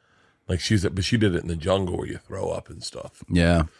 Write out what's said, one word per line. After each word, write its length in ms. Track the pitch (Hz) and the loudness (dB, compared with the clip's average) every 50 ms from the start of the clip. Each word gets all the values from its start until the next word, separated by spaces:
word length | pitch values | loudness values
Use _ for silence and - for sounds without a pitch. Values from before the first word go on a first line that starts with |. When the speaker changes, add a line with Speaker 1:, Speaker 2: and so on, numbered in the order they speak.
| _ _ _ _ _ _ _ _ _ - | _ _ _ _ _ _ _ _ _ -4
Speaker 1:
Like, 120 | 92 87 | -4 -2
she's, 260 | - - 110 104 85 95 | 0 2 2 2 2 0
but 160 | - 92 87 | 0 -2 0
she 140 | - - 120 | 0 2 2
did 160 | 110 104 87 | 2 2 2
it 80 | 85 | 0
in 60 | - - | -2 -4
the 80 | 85 | -6
jungle 420 | 82 76 92 92 98 95 87 87 - | -4 -2 0 0 0 0 -2 -4 -6
where 80 | - - | -6 -8
you 100 | - - | -10 -12
throw 320 | - - - 95 98 87 | -12 -14 -10 -6 -6 -4
up 200 | 85 90 - - | -4 -6 -8 -12
and 140 | 87 82 - | -16 -14 -14
stuff. 400 | - - - - - - - - - | -14 -12 -12 -14 -16 -18 -18 -4 0
Speaker 2:
Yeah. 340 | 90 87 85 85 87 85 80 80 - | 2 4 6 6 6 4 2 0 -4